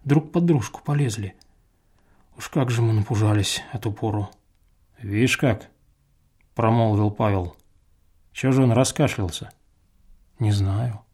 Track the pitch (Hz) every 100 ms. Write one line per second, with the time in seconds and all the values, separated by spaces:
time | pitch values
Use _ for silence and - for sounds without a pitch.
0 | 135 147 151 175 170 147 - - - 147
1 | 135 107 98 - _ _ _ _ _ _
2 | _ _ _ - - 151 123 117 113 110
3 | 101 104 107 104 95 - - 123 110 104
4 | 113 104 98 - _ _ _ _ _ _
5 | 104 104 123 - 139 107 - _ _ _
6 | _ _ _ _ _ - 110 117 110 104
7 | 104 104 110 98 87 - _ _ _ _
8 | _ _ _ - 131 131 127 113 131 -
9 | 139 - 92 - - _ _ _ _ _
10 | _ - _ _ 107 101 98 101 120 107
11 | _